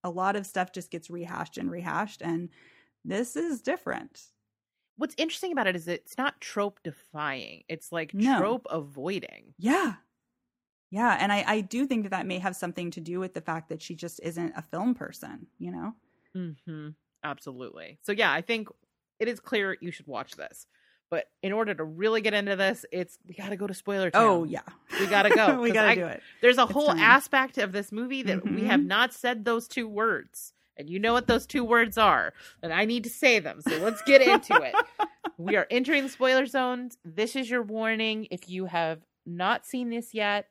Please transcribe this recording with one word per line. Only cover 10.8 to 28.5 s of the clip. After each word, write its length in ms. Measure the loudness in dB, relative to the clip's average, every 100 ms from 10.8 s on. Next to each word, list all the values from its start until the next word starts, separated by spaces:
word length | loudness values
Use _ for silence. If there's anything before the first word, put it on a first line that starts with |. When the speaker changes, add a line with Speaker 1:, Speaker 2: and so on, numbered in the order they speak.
| _
Speaker 1:
Yeah. 260 | -2 2 2
And 140 | 2
I, 100 | 0 0
I 160 | -2
do 240 | -2 -4 0
think 180 | -2
that 60 | -2
that 160 | -4 -4
may 140 | -4
have 160 | -6 -6
something 360 | -8 -6 -8
to 100 | -8
do 180 | -8 -6
with 140 | -6
the 80 | -8
fact 280 | -8 -8 -8
that 120 | -12
she 140 | -12 -12
just 240 | -12 -10
isn't 300 | -10 -6 -6 -8
a 60 |
film 320 | -10 -4 -2
person, 540 | -2 -6 -14 -16 -18 -20 _
you 140 | -12
know? 240 | -10 -10 -12 _ _ _ -10
Speaker 2:
Mm-hmm. 540 | -10 -12 -14 -14 -14 -18 _ _
Absolutely. 720 | -10 -10 -14 -14 -14 -14 -20 -14
So, 100 | -8
yeah, 180 | 0 0
I 100 | 0
think 280 | -2 -6 -6 -18 _ _ _ _
it 80 | -4
is 120 | -4
clear 340 | -4 -2 -2 -4
you 100 | -10
should 160 | -12 -12
watch 280 | -10 -10 -14
this. 300 | -16 -16 -20 _ _ _ _
But 200 | -6 -6 _
in 100 | -4
order 220 | -2 -2
to 100 | -4
really 380 | -8 -2 0 2
get 120 | 2
into 220 | 0 0 0
this, 300 | 0 -2 -8
it's, 260 | -6 -8 -10 -20
we 60 | -14
gotta 220 | -10 -6
go 100 | -6
to 60 |
spoiler 380 | -8 -4 -2 2
town. 120 | 6
Speaker 1:
Oh, 200 | 6 4 0
yeah. 160 | -6 -10 -20 _ -4
Speaker 2:
We 80 | 2
gotta 280 | 4 6 6
go, 240 | 6 4
Speaker 1:
<laughs> 20 |
We 80 | 2
Speaker 2:
'cause 40 |
Speaker 1:
gotta 140 | 6 6
Speaker 2:
I, 60 | 4
Speaker 1:
do 100 | 0
it. 160 | -8 -14 4
Speaker 2:
there's 160 | 6 6
a 60 |
Speaker 1:
It's 80 | 4
Speaker 2:
whole 160 | 4 2
Speaker 1:
time. 100 | 6
Speaker 2:
aspect 580 | 8 8 8 0 2 -2
of 140 | -2
this 180 | -4 -6
movie 320 | -6 -6 -4
that 200 | -2 -2
we 180 | -2